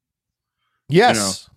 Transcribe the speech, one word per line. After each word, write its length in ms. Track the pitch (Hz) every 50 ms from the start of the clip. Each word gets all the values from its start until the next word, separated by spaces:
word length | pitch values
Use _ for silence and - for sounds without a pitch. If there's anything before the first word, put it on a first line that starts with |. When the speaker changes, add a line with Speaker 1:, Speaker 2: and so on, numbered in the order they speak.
| _ _ _ _ _ _ _ _ _ _ _ _ _ _ _ _ _ -
Speaker 1:
You 100 | 139 180
Speaker 2:
Yes. 160 | 233 247 151 110 101 95 95 - -
Speaker 1:
know, 60 | _ _